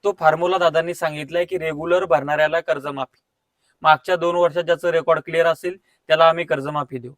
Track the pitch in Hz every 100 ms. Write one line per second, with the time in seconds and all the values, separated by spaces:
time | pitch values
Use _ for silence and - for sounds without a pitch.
0 | 202 196 160 160 175 185 170 156 170 170
1 | 160 151 139 170 175 185 160 151 170 180
2 | 185 156 139 151 151 165 165 139 143 139
3 | 131 _ _ _ _ _ _ _ 156 151
4 | - 180 170 175 170 160 165 165 175 165
5 | 151 160 - 160 165 160 180 190 _ _
6 | - 156 165 165 160 151 139 151 135 131
7 | 123